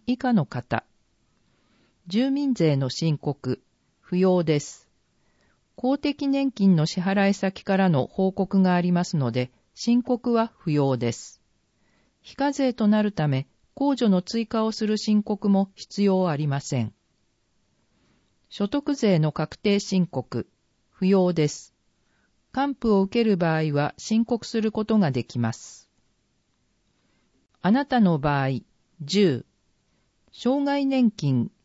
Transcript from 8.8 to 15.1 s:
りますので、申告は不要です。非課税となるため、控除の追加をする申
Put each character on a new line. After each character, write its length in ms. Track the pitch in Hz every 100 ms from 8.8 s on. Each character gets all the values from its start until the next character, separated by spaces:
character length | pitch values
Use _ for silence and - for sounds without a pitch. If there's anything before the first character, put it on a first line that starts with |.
り 100 | 175
ま 140 | 175
す 120 | 175 165
の 140 | 123
で、 180 | 123 123 _ _
申 280 | - - 240
告 300 | 240 240 247
は 200 | 233 226 -
不 160 | 170
要 240 | 147 135 127
で 160 | 117
す。 280 | - - - _ _ _ _ _ _ _ _
非 140 | - -
課 160 | 277
税 200 | 277 262
と 160 | 247 208
な 140 | 214
る 100 | 208
た 160 | 202 151
め、 180 | 131 139 _ _ -
控 180 | 285
除 140 | 262 226
の 140 | 185
追 240 | - 226 220
加 180 | 220
を 80 | 220
す 140 | 214 208
る 120 | 214
申 240 | -